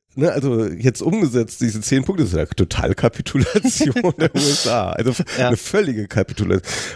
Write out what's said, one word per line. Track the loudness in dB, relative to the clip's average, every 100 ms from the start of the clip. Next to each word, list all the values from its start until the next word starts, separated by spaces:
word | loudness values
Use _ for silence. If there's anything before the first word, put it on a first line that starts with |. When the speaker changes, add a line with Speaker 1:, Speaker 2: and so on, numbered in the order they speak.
| _ -2
Speaker 1:
ne, | 0
also | 2 0 0 0
jetzt | 0 0 2
umgesetzt, | 0 0 2 2 0 -2
diese | -2 -2
zehn | 0 0
Punkte, | 2 0
das | 0
ist | 0
eine | 0
totale | 0 0 0 0
Kapitulation | 2 0 0 -2 0 2 2 0 2 0 2 0
<laughs> | 2
der | 0
U | 2
S | 0 0 0
A. | 0 0
Also | -2 0
f-, | 0 -2 0
Speaker 2:
Ja. | 0
Speaker 1:
eine | 0
völlige | 0 0 0 -2 -2
Kapitulation. | -2 -2 -2 0 0 -2 -8 -8